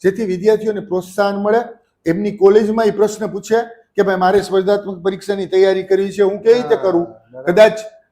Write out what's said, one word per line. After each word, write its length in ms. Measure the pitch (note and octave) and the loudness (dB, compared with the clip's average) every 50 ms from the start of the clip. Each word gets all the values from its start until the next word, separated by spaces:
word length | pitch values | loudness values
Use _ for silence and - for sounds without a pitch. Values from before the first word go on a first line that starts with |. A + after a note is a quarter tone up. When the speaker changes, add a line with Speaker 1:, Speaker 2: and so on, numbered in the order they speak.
| - | -4
Speaker 1:
જેથી 220 | F#3 F#3+ G#3 A3+ | -2 -2 -2 -4
વિદ્યાર્થીઓને 560 | F#3+ F3+ F3+ E3+ G#3+ A3 G#3 G#3+ A3 G#3 G3 | -4 -4 -2 2 2 2 2 0 -4 -6 -6
પ્રોત્સાહન 640 | F3 - F3+ F#3 F3+ F3+ - - G3+ G3+ G3+ G3+ G3+ | -6 -6 -6 -6 -6 -4 -2 -2 -2 0 -2 -2 -2
મળે, 160 | G#3 G#3+ A#3 A#3+ A#3 - - _ _ _ _ - | 0 0 0 -2 -4 -8 -20 _ _ _ _ -4
એમની 300 | E3 E3 F#3+ G#3 G#3 - | -4 -2 -2 -2 -6 0
કોલેજમાં 480 | - F#3+ G3 G#3 G#3+ A3+ G3+ A3 A3+ A3+ | 2 4 4 6 4 4 2 0 0 0
એ 60 | G#3 | 0
પ્રશ્ન 360 | G3+ G3 G#3+ G#3+ - - G#3+ | 0 0 0 -2 -2 -4 -8
પૂછે 360 | G3+ - G3+ - - A3 A#3 A#3 A#3 - - _ _ _ | -8 -8 -10 -4 -2 -2 -2 -2 -4 -8 -20 _ _ _
કે 60 | G3+ G3 | -2 0
ભાઈ 140 | F#3+ F#3+ | 0 0
મારે 240 | F#3 F3+ F#3 G3 G3+ | 0 2 2 2 2
સ્પર્ધાત્મક 640 | F3+ - F3+ F#3+ F#3+ F#3+ G#3 G3+ G3+ G3 G3 F3 E3 | 0 0 0 0 0 0 0 -2 -2 -6 -10 -6 -6
પરીક્ષાની 440 | G3 F#3+ F#3+ - - G3+ G3 F#3+ | -6 -6 -4 -6 -6 -6 -6 -4
તૈયારી 360 | E3+ F#3+ F#3+ G3 F#3+ F#3+ F#3+ F#3 | -2 0 2 2 2 2 0 -2
કરવી 300 | F#3+ G3 F#3+ G3 G3 - | 0 0 0 0 -2 -2
છે, 100 | G3 G3+ | 0 0
હું 200 | F#3+ G3+ G3+ - | 0 -2 0 2
કેવી 120 | A3+ A#3 | 4 4
રીતે 200 | B3 B3 A3+ A3+ | 4 2 0 0
Speaker 2:
હા, 80 | F#3+ - | 0 0
Speaker 1:
કરું? 200 | F#3+ F3 E3+ E3+ | 0 0 0 -2
Speaker 2:
બરાબર. 500 | - - - _ _ B2 B2+ C3 D#3+ F3+ | -4 -8 -18 _ _ -20 -8 -4 0 4
Speaker 1:
કદાચ 260 | G#3 G#3+ A3 - - - - - _ _ _ | 6 6 6 4 0 -8 -16 -20 _ _ _